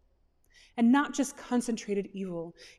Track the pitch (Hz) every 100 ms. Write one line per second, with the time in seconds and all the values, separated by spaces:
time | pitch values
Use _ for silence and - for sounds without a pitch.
0 | _ _ _ _ _ _ _ - 233 277
1 | 285 - 262 - - 247 240 220 - 202
2 | 190 196 190 170 170 - -